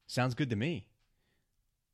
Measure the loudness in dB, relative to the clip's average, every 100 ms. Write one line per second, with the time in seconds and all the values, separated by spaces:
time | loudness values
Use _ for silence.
0 | -6 0 0 2 0 0 0 -2 -8 _
1 | _ _ _ _ _ _ _ _ _